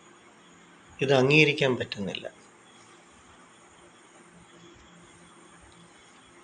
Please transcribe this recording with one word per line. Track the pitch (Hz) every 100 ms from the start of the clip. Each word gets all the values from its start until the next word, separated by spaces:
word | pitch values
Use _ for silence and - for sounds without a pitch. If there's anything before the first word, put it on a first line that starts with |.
| - - - - - - - - - -
ഇത് | 135
അംഗീകരിക്കാൻ | 139 131 151 151 143 139 117
പറ്റുന്നില്ല. | 120 - 95 85 - - - - - - - - - - - - - - - - 175 170 170 170 175 175 175 175 170 170 175 175 170 170 175 170 175 170 - 175 175 - - - - -